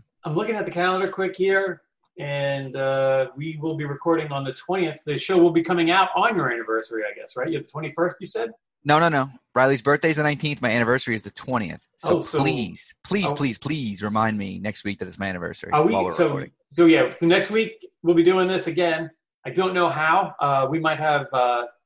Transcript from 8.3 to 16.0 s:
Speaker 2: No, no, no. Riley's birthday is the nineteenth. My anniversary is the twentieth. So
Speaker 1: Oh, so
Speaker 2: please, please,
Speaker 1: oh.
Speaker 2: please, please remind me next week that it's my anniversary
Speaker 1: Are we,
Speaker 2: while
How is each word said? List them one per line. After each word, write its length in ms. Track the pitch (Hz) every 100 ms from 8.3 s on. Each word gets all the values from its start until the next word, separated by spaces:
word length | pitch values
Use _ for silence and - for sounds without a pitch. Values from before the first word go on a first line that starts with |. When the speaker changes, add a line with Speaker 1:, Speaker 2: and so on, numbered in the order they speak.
| 220 226 - _ _
Speaker 2:
No, 140 | 139 151
no, 80 | 170
no. 200 | 147 135 127 _ -
Riley's 260 | 131 135
birthday 280 | 139 147 160
is 60 | 151
the 60 |
nineteenth. 380 | 151 143 151 147
My 100 | 123
anniversary 440 | 113 117 127 - 110
is 60 |
the 100 | 101
twentieth. 500 | - - 123 90 - _ -
So 200 | - 170
Speaker 1:
Oh, 40 |
so 200 | - 151
Speaker 2:
please, 520 | 143 139 98 90 - -
please, 240 | - 202 170
Speaker 1:
oh. 60 | 147
Speaker 2:
please, 220 | 143 110
please 440 | 139 156 117 95
remind 360 | 104 107 110 107
me 220 | 98 92
next 240 | 101 -
week 160 | 101 98
that 80 | 92
it's 120 | 90
my 80 | 98
anniversary 440 | 90 85 85 -
Speaker 1:
Are 140 | 151 160
we, 80 |
Speaker 2:
while 120 | 196